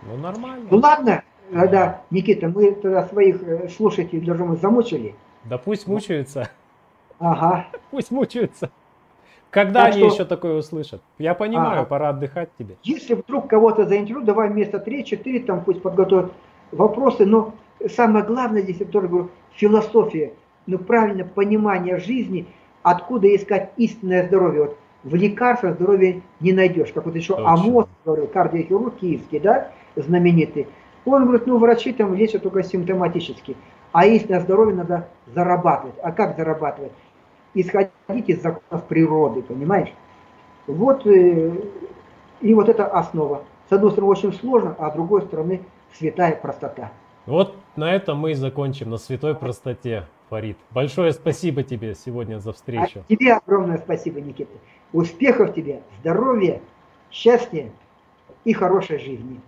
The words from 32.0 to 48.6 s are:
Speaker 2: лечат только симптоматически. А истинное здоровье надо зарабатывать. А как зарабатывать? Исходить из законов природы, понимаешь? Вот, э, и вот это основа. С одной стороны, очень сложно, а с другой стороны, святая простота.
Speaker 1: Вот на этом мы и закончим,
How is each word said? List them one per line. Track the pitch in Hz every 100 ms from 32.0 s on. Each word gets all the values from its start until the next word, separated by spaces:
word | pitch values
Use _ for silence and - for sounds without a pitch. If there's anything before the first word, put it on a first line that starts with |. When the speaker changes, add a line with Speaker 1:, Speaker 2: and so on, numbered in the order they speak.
| 208
Speaker 2:
лечат | 185 220 214
только | 190 190
симптоматически. | 180 190 175 185 170 170 - 127 - 135 - _ _
А | 165 190
истинное | 220 208 185
здоровье | 180 190 220
надо | 185 170 175 170 _ -
зарабатывать. | 127 180 175 175 139 131 -
А | 165
как | 165 196 156
зарабатывать? | 160 156 147 - 139 - _ _ _ _ _
Исходить | - 175 202 196 _ _ 214 214
из | 170
законов | 165 165 _ 165 -
природы, | 156 160 156 147 127
понимаешь? | 120 123 147 196 - - _ _ _ _ _ _ -
Вот, | 143 240 269 208
э, | 190 180 170 165 175 208 - - - - _ _ -
и | 214
вот | 220 202
это | 233 196
основа. | 180 165 170 147 143 - _ _
С |
одной | 196 208
стороны, | - 196
очень | 196 202
сложно, | - 240 254 185 151
а | 151
с |
другой | 151 170 202
стороны, | - 160 160 185 - _ _ -
святая | 156 156 175 151
простота. | 143 139 139 - 123 - _ _ -
Speaker 1:
Вот | 147 190 - _ -
на | 156
этом | 190 196 147
мы | 160
и |
закончим, | 147 131 135